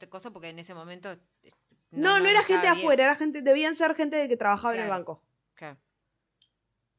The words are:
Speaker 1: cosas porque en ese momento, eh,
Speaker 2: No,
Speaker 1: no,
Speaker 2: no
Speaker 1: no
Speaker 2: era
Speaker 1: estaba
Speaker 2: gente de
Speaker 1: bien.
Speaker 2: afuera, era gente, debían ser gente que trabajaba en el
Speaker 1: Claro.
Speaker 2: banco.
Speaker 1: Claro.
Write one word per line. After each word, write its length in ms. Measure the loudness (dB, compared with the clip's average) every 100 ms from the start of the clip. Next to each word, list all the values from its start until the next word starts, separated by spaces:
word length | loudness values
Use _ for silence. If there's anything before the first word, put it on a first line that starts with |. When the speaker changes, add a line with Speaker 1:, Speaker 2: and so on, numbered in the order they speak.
| -20
Speaker 1:
cosas 220 | -18 -18
porque 160 | -18 -18
en 80 | -18
ese 160 | -18
momento, 380 | -18 -18 -16 -16
eh, 400 | -18 _ _ _ _ _ _ _
Speaker 2:
No, 220 | -2 2
Speaker 1:
no, 40 | 4
Speaker 2:
no 60 |
Speaker 1:
no 60 | 4
Speaker 2:
era 100 | 4
Speaker 1:
estaba 80 | 4
Speaker 2:
gente 200 | 2 2
de 60 |
Speaker 1:
bien. 120 | 2 2
Speaker 2:
afuera, 180 | 4
era 120 | 4 2
gente, 260 | -2 -2
debían 320 | 2 2 2 0
ser 180 | -2
gente 340 | 0 -2 -2 -2
que 80 | 0
trabajaba 360 | 0 0 -2
en 60 | -4
el 60 | -4
Speaker 1:
Claro. 120 | -6
Speaker 2:
banco. 240 | -8 -14 _ _ _
Speaker 1:
Claro. 240 | -20 -20 -20 _ _ _ _ _ _ _ _ _ _ _